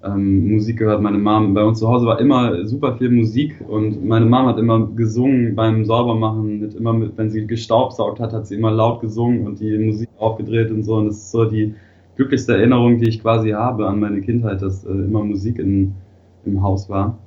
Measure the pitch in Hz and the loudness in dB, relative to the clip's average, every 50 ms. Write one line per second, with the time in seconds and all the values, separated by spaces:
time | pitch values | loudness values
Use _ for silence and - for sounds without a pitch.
0 | - 98 101 98 98 98 98 92 - 101 110 107 104 110 113 113 113 107 107 101 | -6 -4 -4 -2 2 2 4 4 4 4 2 2 0 0 -2 0 2 2 2 2
1 | 104 104 101 101 101 104 107 110 110 101 98 104 107 110 113 110 110 110 123 123 | 2 0 0 0 2 2 4 4 4 2 2 4 4 2 2 2 2 2 2 4
2 | 120 117 107 - 123 143 135 123 123 117 87 - 101 107 123 143 147 131 113 113 | 4 2 2 2 2 2 4 4 2 0 0 -2 -4 -4 -4 -2 -2 -4 -2 -2
3 | 127 120 123 120 110 104 104 131 151 156 - - - - 107 107 107 107 104 - | 0 2 4 4 2 2 0 0 -2 -2 -6 -10 -10 -6 -4 -2 -2 -2 -2 -4
4 | - 107 110 113 113 113 123 135 131 123 110 107 113 117 113 113 107 98 104 113 | -2 0 2 4 4 4 4 4 4 2 2 2 2 2 2 2 2 0 -2 -2
5 | 117 110 107 120 123 139 135 127 120 113 101 110 113 107 110 110 110 107 113 120 | -2 0 0 2 2 2 2 2 2 0 0 0 0 2 2 2 2 2 2 2
6 | 123 120 113 110 110 110 110 110 107 107 104 104 104 104 104 - 113 113 113 113 | 2 2 0 0 0 0 -2 -2 -4 -4 -4 -6 -6 -8 -8 -4 -2 0 0 0
7 | 110 - - - 110 110 107 110 107 107 117 113 - - 113 120 131 - - - | -2 -4 -4 -4 -4 -2 -2 -4 -4 -4 -6 -8 -2 2 2 2 2 0 -2 -4
8 | 107 110 - 110 117 110 113 110 - - - 107 113 110 110 113 110 117 113 117 | -4 -4 -4 -6 -8 -6 -6 -8 -8 -8 -6 -2 0 0 2 2 2 2 0 -2
9 | 117 110 107 113 117 120 123 117 104 101 104 98 107 107 107 107 110 110 107 107 | -8 -8 -4 -2 0 0 0 0 -2 -6 -6 -6 -4 -4 -2 0 0 -2 -2 -4
10 | 113 - _ - 110 110 110 - - 110 110 113 113 110 110 110 107 107 113 110 | -6 -10 _ -4 -4 -4 -2 -4 -6 -4 -2 -2 0 0 -2 -4 -2 -2 0 0
11 | 107 107 104 107 - - - 117 113 110 110 110 107 107 107 - - - _ _ | 0 -2 -4 -8 -12 -6 -2 0 0 0 0 -2 -2 -4 -4 -10 -20 -20 _ _
12 | _ _ _ - 135 135 143 123 - - 113 95 107 123 127 120 120 120 120 113 | _ _ _ -4 -2 0 0 -2 0 0 2 4 4 4 4 4 4 4 4 4
13 | 113 113 113 110 - 113 113 110 110 107 104 104 113 123 113 107 107 95 104 107 | 2 0 0 0 0 0 2 2 2 0 -2 0 -2 -2 -2 -2 -2 -2 0 -2
14 | 104 101 101 101 95 113 113 120 117 107 98 95 95 98 95 - - - 95 98 | -2 -2 -2 -4 -4 -2 -2 0 0 -2 -2 -2 -4 -4 -6 -6 -6 -6 -4 -4
15 | 95 95 107 107 104 104 104 98 98 113 120 - - 98 98 98 98 98 98 - | -2 0 -2 -2 -2 -2 -4 -4 -4 -4 -4 -2 -2 0 0 2 0 0 -4 -8
16 | - - - _ _ _ _ _ - 104 101 98 98 101 95 98 - - 101 98 | -14 -20 -20 _ _ _ _ _ -6 -4 -2 0 0 0 0 -2 -4 -4 -4 -2
17 | 101 113 120 - - | -2 -2 -4 -8 -16